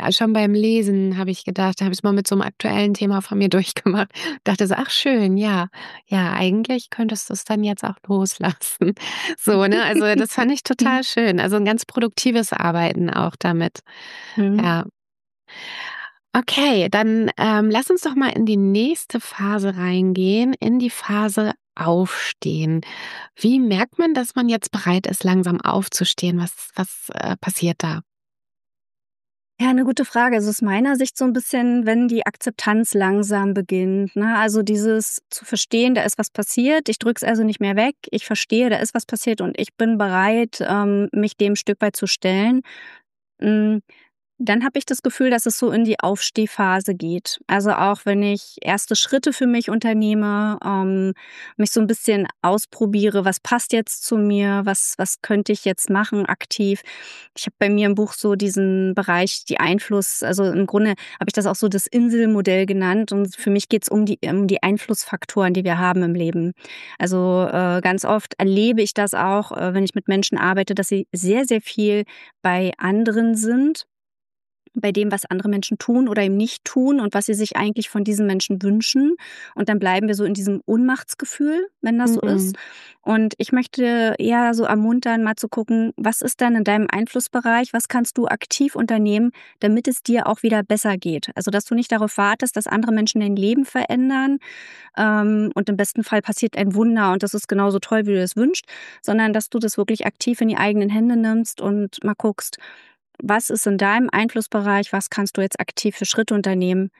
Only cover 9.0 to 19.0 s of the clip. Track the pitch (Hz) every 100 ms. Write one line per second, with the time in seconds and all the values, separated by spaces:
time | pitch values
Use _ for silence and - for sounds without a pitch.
9 | - - - 330 214 196 196 214 208 320
10 | 208 208 226 - 247 285 - 254 254 262
11 | 254 233 226 180 185 208 202 226 - 240
12 | 233 - 254 233 208 - 170 170 170 -
13 | 170 - 170 - 175 170 170 - - -
14 | - - - 220 196 208 175 165 - -
15 | _ _ _ _ _ - - - - -
16 | - - _ 247 - 277 285 208 180 208
17 | 220 226 214 - 220 214 214 220 269 359
18 | 311 262 269 - 220 202 196 202 262 330